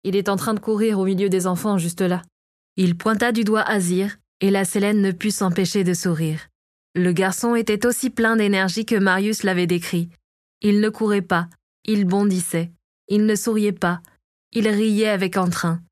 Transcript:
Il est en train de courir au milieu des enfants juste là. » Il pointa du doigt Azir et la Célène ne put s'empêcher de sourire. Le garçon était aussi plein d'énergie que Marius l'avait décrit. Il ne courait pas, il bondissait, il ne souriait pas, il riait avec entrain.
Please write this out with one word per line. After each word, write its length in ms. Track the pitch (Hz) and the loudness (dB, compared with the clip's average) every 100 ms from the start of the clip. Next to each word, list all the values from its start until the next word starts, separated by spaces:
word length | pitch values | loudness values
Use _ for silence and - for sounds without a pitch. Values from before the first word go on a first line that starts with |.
Il 100 | 190 | -2
est 140 | 196 196 | -2 0
en 80 | 196 | -2
train 180 | - | -2
de 60 | 214 | -4
courir 400 | 220 214 220 202 | -2 0 0 0
au 60 | 190 | 0
milieu 220 | 190 202 | 0 0
des 200 | 185 185 | 0 0
enfants 280 | 175 208 196 | -2 0 0
juste 260 | 170 170 | -2 -2
là. » 200 | 180 180 - _ _ _ _ - | -2 -2 -6 _ _ _ _ 0
Il 200 | 185 170 | 0 2
pointa 360 | 214 214 240 | -2 0 0
du 100 | 233 | 0
doigt 260 | 214 214 - | 0 0 0
Azir 480 | 208 175 180 202 - _ _ | -2 0 -2 -2 -8 _ _
et 120 | 196 | 0
la 120 | 196 | 2
Célène 380 | 190 214 202 214 | 0 0 2 2
ne 80 | 196 | 0
put 220 | 185 214 | 0 -4
s'empêcher 500 | - 190 175 180 208 | -2 -2 0 0 0
de 100 | 180 | 0
sourire. 560 | 175 185 156 160 156 - _ _ _ _ 185 | 0 -2 -2 -2 -4 -10 _ _ _ _ 0
Le 140 | 180 | 0
garçon 460 | 175 190 190 233 233 | 2 0 0 0 0
était 300 | 220 208 240 | 0 0 0
aussi 220 | 233 262 | 0 -4
plein 280 | - 226 226 | 0 2 2
d'énergie 500 | 208 196 190 175 220 | 2 2 0 -2 0
que 80 | |
Marius 480 | 220 196 185 202 214 | 2 2 2 0 0
l'avait 240 | 202 180 175 | 0 2 2
décrit. 440 | 175 170 175 170 - _ _ _ _ | 0 -2 -4 -4 -10 _ _ _ _
Il 180 | 208 208 | 0 2
ne 100 | 214 | 2
courait 340 | 214 220 202 | 0 0 0
pas, 260 | 185 175 170 _ _ _ | 0 -2 -2 _ _ _
il 200 | - 214 | -2 0
bondissait, 680 | 185 196 202 185 170 170 170 - _ _ - | 2 2 2 0 -2 -4 -4 -10 _ _ -2
il 180 | 208 214 | 0 2
ne 80 | |
souriait 380 | 208 - 214 208 | 0 0 0 0
pas, 280 | 202 175 175 - _ _ _ _ | 0 -2 -2 -10 _ _ _ _
il 160 | 233 214 | -2 0
riait 400 | 208 220 208 214 | 2 2 2 0
avec 280 | 202 185 190 | 0 0 0
entrain. 460 | 180 170 175 165 - | -2 -2 -2 -4 -8